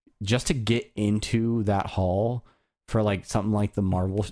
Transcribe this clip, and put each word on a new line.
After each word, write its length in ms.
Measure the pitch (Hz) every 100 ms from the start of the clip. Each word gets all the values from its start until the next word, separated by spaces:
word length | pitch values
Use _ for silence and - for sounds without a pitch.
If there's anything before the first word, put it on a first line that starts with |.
| _ -
just 240 | 101 123 -
to 80 |
get 360 | 147 107 117 -
into 680 | - 104 104 - 117 113 117
that 220 | 107 98 -
hall 580 | - 92 92 113 123 - _ _ _ -
for, 160 | 113
like, 220 | 104 98
something 280 | - 113 101
like 200 | 104 104
the 100 | -
Marvel, 420 | 95 92 92 98 104